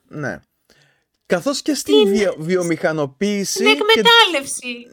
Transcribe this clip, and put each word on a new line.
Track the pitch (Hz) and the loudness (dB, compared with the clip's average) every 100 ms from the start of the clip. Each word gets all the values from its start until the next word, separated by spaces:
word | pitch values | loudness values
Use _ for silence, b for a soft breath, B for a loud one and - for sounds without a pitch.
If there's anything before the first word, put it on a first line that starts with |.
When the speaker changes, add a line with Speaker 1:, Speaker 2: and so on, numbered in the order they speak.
| _ | _
Speaker 1:
ναι. | 151 131 80 _ _ _ _ _ _ _ _ - | -10 -8 -8 _ _ _ _ _ _ _ _ -4
Καθώς | 180 269 277 | -2 -2 -4
και | - | -4
στη | 269 - | -4 2
Speaker 2:
Την | 427 427 | 4 4
Speaker 1:
βιο-, | 294 190 131 | 2 0 -4
βιομηχανοποίηση | 160 185 170 160 175 160 139 - 202 202 190 | -2 -2 -2 -2 -2 -2 -6 -4 -4 -2 -4
Speaker 2:
Στην | 381 427 | 0 2
Speaker 1:
και | |
Speaker 2:
εκμετάλλευση. | 427 427 453 466 466 403 302 269 - 247 240 233 | 2 2 2 4 4 4 0 -6 -12 -12 -14 -16